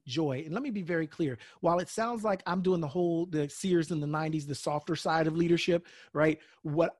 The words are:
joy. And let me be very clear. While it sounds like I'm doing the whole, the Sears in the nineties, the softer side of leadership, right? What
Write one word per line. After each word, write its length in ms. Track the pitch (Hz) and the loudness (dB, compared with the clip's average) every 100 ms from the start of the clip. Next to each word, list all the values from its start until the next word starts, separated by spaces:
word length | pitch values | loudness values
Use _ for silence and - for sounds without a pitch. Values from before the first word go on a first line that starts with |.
| - | -6
joy. 380 | 127 156 131 | -2 -2 -2
And 100 | 160 | -4
let 80 | 180 | -6
me 80 | 285 | -4
be 120 | 208 | -6
very 260 | 170 170 156 | -2 -2 -2
clear. 280 | - 156 120 - - | -2 -4 -4 -12 -4
While 180 | 170 175 | 0 0
it 80 | 170 | 0
sounds 340 | - 226 240 | -4 -4 -2
like 220 | 214 190 - | -2 -2 -2
I'm 160 | 175 | -2
doing 180 | 180 180 | 2 2
the 60 | 151 | 0
whole, 400 | 180 175 165 170 | 0 0 0 -2
the 220 | 156 143 | -2 -2
Sears 420 | - 190 175 156 | -4 2 2 2
in 80 | 165 | -2
the 80 | 147 | -2
nineties, 400 | 151 160 156 147 | -2 -2 -2 -4
the 80 | |
softer 400 | 143 - 147 - | -6 -2 -2 -2
side 320 | 156 - 160 160 | -4 0 2 2
of 100 | 160 | 2
leadership, 520 | 170 170 - 170 - - - | 4 4 4 0 0 -20 -6
right? 260 | 143 156 151 - _ | 2 2 2 -4 _
What 320 | 156 147 165 | -4 0 0